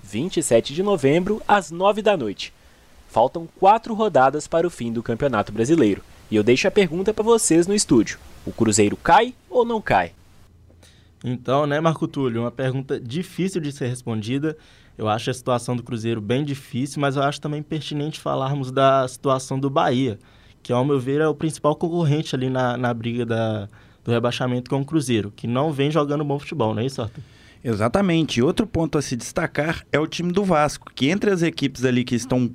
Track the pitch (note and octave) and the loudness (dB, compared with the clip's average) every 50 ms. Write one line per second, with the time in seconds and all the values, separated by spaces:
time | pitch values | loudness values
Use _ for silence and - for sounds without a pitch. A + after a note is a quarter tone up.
0 | - - - G#2+ D3 F#3 - F3 D#3 - A#2+ A#2 A2+ - C#3 E3 F#3+ G#3 G3+ E3 | -16 -10 -6 -6 -4 -4 -2 -2 0 2 4 2 2 2 -2 -2 0 0 2 2
1 | B2+ C3+ D3 F3 F#3 G3 G#3+ A#3 - - G3+ G3+ F3 - D#3+ E3+ F#3 G3+ G#3+ G#3+ | 4 4 4 2 2 0 -2 -2 0 2 2 2 2 -2 -4 0 2 2 2 2
2 | G3+ A3 G3+ E3 B2 G#2 F#2 - - - - _ - - _ _ _ - - - | 2 2 2 2 0 -4 -6 -8 -10 -14 -16 _ -20 -20 _ _ _ -20 -20 -20
3 | - - - A2 A#2 C3+ - E3+ E3 D#3+ - - F#3+ F#3+ G#3+ A3+ - A3 A3 G3+ | -12 -2 2 2 2 2 2 -4 -10 -12 -4 2 6 6 6 4 2 -2 -2 0
4 | A3+ G#3+ D#3+ C3+ C3 C3+ C#3 D3+ - - - E3 E3+ F3 - - A#2+ A#2 A2+ A#2 | 0 2 4 4 4 4 2 0 -4 -2 0 0 0 0 -2 -4 -6 -4 -4 -4
5 | A2 - A#2 A2+ C#3+ C#3 A#2+ G#2 G2+ - G#2 G#2+ A2+ B2+ E3 E3 B2+ G#2 F#2+ - | -4 -4 -2 0 0 0 2 0 0 0 0 0 2 4 4 6 6 4 4 0
6 | - - - - - - G#2 G#2+ G#2 A#2 B2+ C3 - F#3+ - G#3 G3 D#3+ D3+ F3+ | -4 -12 -20 -20 -6 0 2 2 6 6 4 4 4 2 4 2 2 2 2 -2
7 | F#3+ A3 G#3+ - G#3+ A3 A#3 A3 - - D#3+ E3 F3 F3+ G3+ G#3+ - - D3+ A#2 | -2 -2 0 0 2 2 2 4 4 4 4 4 4 4 2 0 2 4 4 4
8 | G2+ - - - - - - - - G#2 - - A2+ A2 G#2 A2 G#2 G2+ A#2+ - | 4 2 -2 -12 -14 -20 -18 -14 -12 -8 -2 0 0 2 4 4 4 2 2 0
9 | - - F3 G#3 A#3 B3+ B3+ - _ - - B3 A#3 A#3 A#3 A3 - - B2+ F#2+ | 2 4 6 6 6 2 -4 -10 _ -4 0 0 0 0 0 -4 -2 0 0 0
10 | F2 E2+ - - - - - - - - _ - - - - - - - _ _ | 0 -2 -6 -16 -20 -20 -20 -20 -20 -20 _ -20 -20 -20 -20 -20 -20 -20 _ _
11 | - _ _ _ - B2 B2+ A#2+ B2 A#2 B2+ C#3+ D3+ C#3+ C#3+ D3+ D#3+ E3 D#3 - | -20 _ _ _ -8 -8 -6 -6 -4 -2 0 0 0 0 0 0 0 0 0 0
12 | E3 D#3+ - C#3+ C3+ B2+ A2+ A#2 A#2 A#2+ A#2 - C3 C3 B2+ C3+ C3 - D3 A#2 | -4 -6 -4 -2 -2 -2 -2 -2 -4 -4 -4 -4 -4 -2 -2 -4 -4 -6 -6 -6
13 | B2+ A#2 B2 F3 F#3 - - - E3+ F#3+ - F3+ D#3 C#3+ C#3 - C#3+ A#2+ B2+ B2 | -6 -6 -6 -6 -8 -6 -4 -4 -2 -2 -2 -4 -4 -6 -6 -6 -6 -6 -6 -6
14 | - A#2+ A2+ A2 G#2 A2 B2+ C#3+ D3 D#3+ D#3 - - - - - - - - - | -6 -6 -6 -4 -4 -4 -4 -2 -2 -4 -6 -6 -14 -20 -20 -20 -20 -20 -12 -6
15 | A2 G#2+ G#2+ A2 A2 C3 B2+ - - C3 B2 A#2+ - - B2 A#2+ A2+ - B2 A2+ | -4 -2 -2 -2 -2 -4 -6 -4 -2 -2 -2 -2 -2 -4 -6 -6 -6 -6 -8 -4
16 | G#2+ A#2 A#2 A2+ G#2 G2+ A#2+ C3+ D3+ C#3 C#3+ C3+ - - - A#2+ C3+ C#3+ - D3+ | -4 -2 -4 -4 -2 -2 -2 -2 -2 -4 -6 -8 -10 -10 -6 -6 -6 -4 -4 -2
17 | C#3+ C#3 C3 C#3+ C#3 C#3+ C#3+ - - D3+ D3+ D3+ D3 - D#3+ D#3 C#3 - D3+ D3 | -2 0 0 0 0 -2 -2 -4 -6 -8 -6 -8 -8 -6 -8 -8 -6 -6 -6 -4
18 | C#3+ D#3 D3+ - - D3 C#3 C3+ C3+ C3 C#3+ C#3+ C3 B2+ C3 C3+ C3+ C3+ C3+ C3+ | -4 -6 -6 -6 -6 -4 -4 -2 -2 -2 -2 -4 -4 -4 0 4 4 4 4 4
19 | C3 B2+ - - - C#3 C3 C3 - - C3+ C3+ C3+ C#3 C3+ E3 F3 E3+ B2+ B2 | 2 -2 -4 -4 -2 0 0 0 -2 -4 -4 -4 -2 -2 0 2 2 2 2 0
20 | C3+ B2 G2+ - - _ - - - - - _ - - B2 B2 B2+ D3 C#3+ C3+ | 0 -2 -4 -6 -12 _ -20 -20 -20 -20 -20 _ -6 -2 0 0 2 2 0 0
21 | A#2+ C3 C#3 D3 D#3 D#3 D3 D3+ - D#3+ D3 - - D3 D3+ D3 - E3+ E3 F3 | 0 0 0 0 0 0 0 0 -2 -4 -4 0 0 0 0 0 -2 -2 0 0
22 | E3+ C#3+ D3 D3+ D#3+ - - B2+ B2+ C3 C3 B2+ B2+ B2 A#2+ A#2+ B2+ A#2+ A#2+ A#2 | 2 2 2 0 -2 -2 -4 -2 -2 -2 0 0 0 -2 -2 -2 -2 -2 -2 -2
23 | A2+ A#2+ A#2 A#2+ A#2+ A2+ A#2 A2+ A2+ A2 G#2+ G#2 G2+ G#2 - - - - - _ | -4 -4 -4 -2 -2 -2 0 0 0 -2 -2 -4 -6 -10 -14 -20 -20 -20 -20 _
24 | - - A#2 A#2 A#2+ A#2+ B2 - C#3 B2+ B2 B2 B2 - C#3 C3+ C#3 C#3 D#3+ D#3+ | -4 -2 0 0 0 0 -2 -2 -2 -2 -2 -4 -4 -2 -4 -4 -2 0 -2 -2
25 | C#3 B2+ A#2+ G#2+ G2 G2+ G2+ - - A#2 A#2+ B2+ C#3+ E3 D3 C3 C#3 D3 D3+ E3 | 0 2 0 0 0 -2 -8 -8 -6 -4 -2 0 0 0 0 0 0 0 2 0
26 | D3 C#3+ D3 D3+ D3+ C#3+ C#3 C#3+ C#3+ - F3 D3 A2+ A2 G#2+ G#2+ A#2 C3 - - | 0 0 0 -2 -2 -2 -4 -4 -6 -6 -4 -2 0 0 0 -2 -4 -4 -4 -6
27 | A2+ G2+ - - - - - - - - - - - C3 A2+ G2 G#2+ A#2+ - G3 | -8 -8 -8 -12 -18 -20 -20 -20 -20 -20 -18 -8 -4 -2 -2 0 0 0 2 2
28 | G3+ F#3 E3 E3 D#3+ - - A#2 A#2+ D#3+ F3+ - A2+ - - E3+ D#3+ D3 - D3+ | 2 2 2 2 0 0 0 2 2 2 2 0 -2 -2 -2 -2 -2 0 -2 -2
29 | C#3 - C#3 A#2 - - - - E3 D3 - - D3 E3 D#3+ - - _ - C#3+ | -2 -2 -6 -8 -8 -8 -6 -4 -4 -4 -2 -2 -2 -2 -4 -6 -4 _ 0 0
30 | D#3 D#3 - - E3+ F3 F3 G3 G#3 F#3+ F3 D3 D3+ C#3+ - - - - - - | 0 0 -4 -4 -2 0 0 0 2 4 4 4 4 2 0 -4 -14 -14 -6 0
31 | B2+ C#3 F3+ G3+ - G#3 G3 E3+ E3 E3 E3 - C#3+ C3+ - - B2 C3 B2 B2 | 0 2 2 2 2 0 2 2 0 0 0 -2 -4 -4 -2 0 0 2 2 2
32 | A#2+ B2 B2 A#2 A#2 - C3 B2+ B2 A2+ | 0 0 -2 -4 -2 0 0 0 0 0